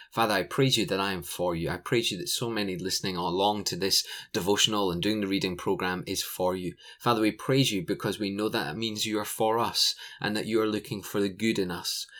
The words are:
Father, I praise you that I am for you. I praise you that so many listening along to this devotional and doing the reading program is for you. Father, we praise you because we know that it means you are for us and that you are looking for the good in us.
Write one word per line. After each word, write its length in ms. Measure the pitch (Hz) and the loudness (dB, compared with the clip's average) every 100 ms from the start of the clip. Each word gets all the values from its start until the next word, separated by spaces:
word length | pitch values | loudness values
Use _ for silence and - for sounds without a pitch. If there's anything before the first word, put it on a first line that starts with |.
| - | -8
Father, 220 | 117 110 | -2 2
I 100 | 98 | 2
praise 340 | 87 - 135 120 | 0 2 4 4
you 80 | 90 | 2
that 120 | 95 | 0
I 140 | 98 | 0
am 100 | 90 | -2
for 320 | - - 90 85 | -6 -2 -2 0
you. 140 | 78 | -2
I 80 | 87 | -4
praise 340 | - 120 117 | 0 0 0
you 60 | 90 | -2
that 100 | 87 | -4
so 220 | - 117 | -4 -2
many 280 | 110 101 87 | -2 -2 -4
listening 380 | 92 - 101 90 | -2 -2 -2 -2
along 480 | 87 90 104 104 95 | 0 2 4 2 -2
to 100 | 87 | -2
this 280 | 95 - - - - | 2 2 0 -8 -6
devotional 580 | 110 90 101 - 107 98 | -2 2 4 4 4 0
and 100 | 85 | 0
doing 200 | 101 107 | 0 0
the 60 | 98 | 0
reading 280 | 98 95 87 | 0 0 -2
program 480 | 104 90 92 92 - | -2 0 0 -2 -2
is 160 | 95 | -4
for 340 | - - 90 92 | -4 -2 0 0
you. 200 | 90 - - - | -4 -8 -14 -2
Father, 220 | 120 113 | 2 4
we 100 | 110 | 4
praise 400 | 104 - 135 127 | 2 2 4 4
you 100 | 101 | 2
because 380 | 85 98 113 95 | -2 -2 -2 -2
we 100 | 101 | -2
know 200 | 98 107 | 0 0
that 220 | 113 73 | 0 -2
it 60 | 85 | -4
means 280 | 113 107 110 | -4 -2 -2
you 140 | 104 | -2
are 60 | 104 | -2
for 320 | - 110 117 | 0 2 2
us 380 | 107 - - - - - | 0 2 0 0 -10 -6
and 160 | 104 107 | -4 -2
that 100 | 110 | 0
you 140 | 110 | 2
are 60 | 107 | 2
looking 340 | 107 - 104 | 0 -4 -8
for 200 | - 107 | -4 0
the 80 | 101 | 0
good 280 | 95 110 98 | 2 0 2
in 140 | 90 | 0
us. 340 | 87 - - - - | -2 -6 -6 -8 -14